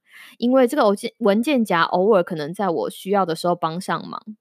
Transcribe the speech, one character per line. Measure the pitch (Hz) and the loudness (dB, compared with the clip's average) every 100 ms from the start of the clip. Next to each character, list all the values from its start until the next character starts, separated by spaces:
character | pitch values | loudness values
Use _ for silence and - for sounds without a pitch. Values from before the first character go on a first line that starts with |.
| _ - - - | _ -20 -20 -4
因 | 240 | 2
为 | 262 247 | 4 4
这 | |
个 | 294 214 | 4 2
文 | 202 | 2
件， | 220 - | -4 -2
文 | 214 208 | 0 2
件 | 294 262 | 2 0
夹 | 214 170 | 2 2
偶 | - 180 196 | 2 2 4
尔 | 196 | 2
可 | 175 | 2
能 | 160 147 | -4 -6
在 | 190 196 | -4 -2
我 | 147 104 | -2 -4
需 | - 190 | -6 -2
要 | 202 175 | 0 0
的 | 160 | -2
时 | 175 | -2
候 | |
帮 | 175 165 170 | -2 -2 -6
上 | 185 165 175 | -6 -6 -8
忙。 | - 220 214 | -14 -14 -20